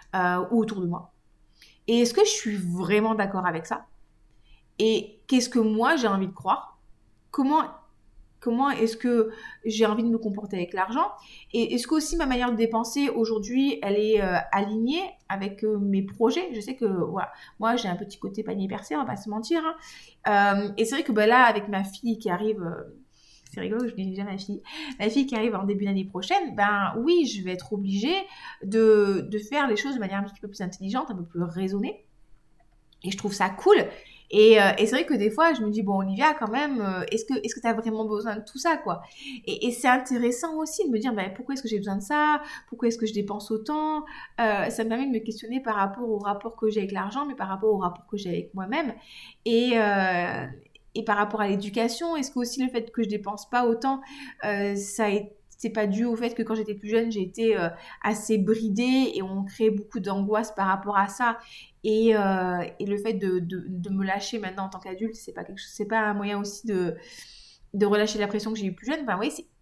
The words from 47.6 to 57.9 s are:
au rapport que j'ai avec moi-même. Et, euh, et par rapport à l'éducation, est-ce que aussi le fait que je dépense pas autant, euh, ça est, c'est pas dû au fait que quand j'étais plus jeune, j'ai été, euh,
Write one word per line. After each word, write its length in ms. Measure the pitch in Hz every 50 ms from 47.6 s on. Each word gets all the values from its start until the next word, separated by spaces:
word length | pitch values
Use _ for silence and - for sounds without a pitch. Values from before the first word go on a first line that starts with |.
| 214 220
au 60 | 208
rapport 300 | 190 185 175 175 - -
que 100 | _ -
j'ai 120 | 202 196 180
avec 240 | 170 170 170 - -
moi-même. 400 | 190 185 196 247 320 320 240 - - - - - - - - - _ _
Et, 280 | 233 226 233 240 247 240
euh, 720 | 226 214 208 202 196 190 185 180 175 175 180 - 98 - 131 127 - - _ _ - _ - _
et 100 | 226 214
par 120 | 226 208
rapport 240 | 202 208 208 220 214
à 60 | 208
l'éducation, 720 | 202 202 196 196 202 - 233 233 240 - - 339 339 330
est-ce 140 | 302 262 -
que 80 | - 247
aussi 240 | 240 240 - 269 254
le 80 | 254
fait 200 | 247 233 226 -
que 120 | - 233 226
je 60 | 196
dépense 380 | 208 202 202 202 214 208 -
pas 200 | - 247 247 247
autant, 340 | 233 226 226 - 269 269 269 - - 285 285 277 262 - - -
euh, 300 | 208 202 202 202 202 202
ça 360 | 196 202 - - - 220 208
est, 240 | 196 208 202 - - - _ _ -
c'est 120 | _ - 226
pas 160 | - 220 208
dû 180 | 202 190 214 240
au 120 | 240 226
fait 180 | 220 240 233 240
que 80 | -
quand 140 | 220 - 220
j'étais 180 | 220 214 208 208
plus 160 | 202 - 208
jeune, 220 | 220 226 233 226
j'ai 100 | 220 208
été, 340 | 190 185 - 226 226 226 208
euh, 120 | 190 170 170 170 - - -